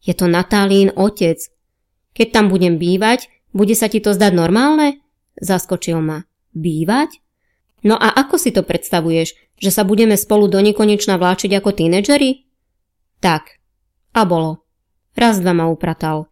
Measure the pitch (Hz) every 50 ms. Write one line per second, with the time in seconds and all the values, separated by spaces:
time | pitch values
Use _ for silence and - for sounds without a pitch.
0 | _ - 175 - 180 175 170 175 185 - - 208 196 196 196 196 196 190 - -
1 | 190 202 208 - 185 165 165 - - - _ _ _ _ _ _ _ _ _ _
2 | _ _ _ - 226 233 - 226 214 196 185 190 180 175 170 160 170 175 180 190
3 | 214 220 240 247 - _ _ _ _ _ - 190 208 196 226 220 226 214 214 220
4 | - 208 208 180 214 202 180 180 165 165 180 220 254 294 311 311 302 285 285 277
5 | _ _ _ _ _ _ _ - - 175 196 - - - 185 - - - 165 165
6 | 156 156 156 165 180 _ _ _ _ _ _ 160 160 180 156 156 165 165 214 262
7 | 302 320 - _ _ _ _ _ _ _ _ _ _ _ _ _ - 208 220 -
8 | - 220 - - 277 277 - - - 254 - 190 175 - - 175 - - - 175
9 | 160 165 165 165 165 165 - _ _ _ _ _ - 196 185 214 208 190 214 202
10 | 226 220 208 202 208 - 220 208 208 196 175 196 202 208 208 - 220 214 208 208
11 | 208 - 196 170 180 180 185 - - 208 196 196 196 208 196 - 160 165 175 190
12 | 202 196 285 285 285 262 269 - _ _ _ _ _ _ _ _ _ _ _ _
13 | _ _ _ _ - 185 160 156 - - _ _ _ _ _ _ _ _ _ _
14 | _ _ _ 233 220 180 175 165 160 160 160 - _ _ _ _ _ _ _ _
15 | _ _ _ - 226 233 220 196 175 185 175 170 165 165 165 - - 170 160 _
16 | - 156 156 156 156 _